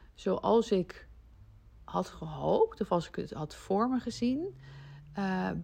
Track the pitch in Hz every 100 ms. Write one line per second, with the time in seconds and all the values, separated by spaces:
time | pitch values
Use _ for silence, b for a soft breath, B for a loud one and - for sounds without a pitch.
0 | b b 196 185 - 226 226 190 180 -
1 | - - - - - - - - - 170
2 | 185 - 160 143 151 196 453 - 214 175
3 | 156 - - - 151 - - 190 240 254
4 | 233 - 240 269 381 370 B B B B
5 | B - 196 185 185 165